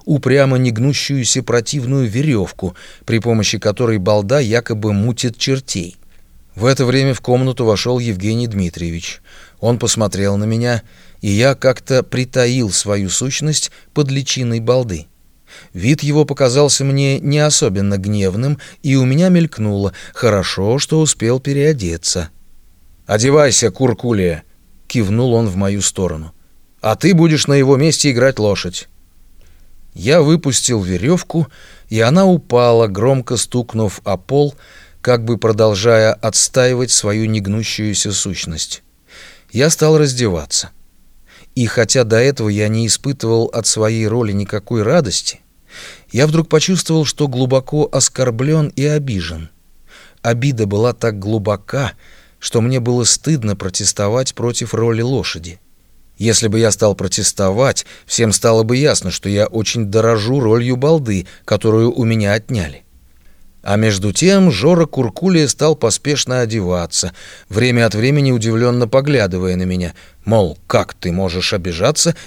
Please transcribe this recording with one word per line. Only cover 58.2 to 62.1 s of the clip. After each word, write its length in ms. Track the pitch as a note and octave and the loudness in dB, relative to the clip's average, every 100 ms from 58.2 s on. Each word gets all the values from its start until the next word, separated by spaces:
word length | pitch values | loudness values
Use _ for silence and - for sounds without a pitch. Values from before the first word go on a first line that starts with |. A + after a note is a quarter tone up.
| A2+ | 0
стало 320 | G2 A#2 A2 | 2 2 2
бы 120 | A2+ B2 | 2 2
ясно, 340 | D3 A2+ F#2+ | 2 0 -2
что 200 | - G2 | -6 -2
я 160 | G2+ G#2+ | 0 0
очень 400 | A2+ G#2 A#2+ G#2 | -2 -4 -4 0
дорожу 540 | A2 A2+ A2+ G#2 C#3 | 0 2 0 0 0
ролью 360 | A2+ A#2 A#2+ B2+ | 2 2 2 0
балды, 500 | C#3 E3 B2 G2 F2+ - - | 2 2 0 -2 -4 -10 -4
которую 440 | G#2 A2+ A2 A#2 | 0 2 4 2
у 140 | - | 2
меня 300 | A2+ | 0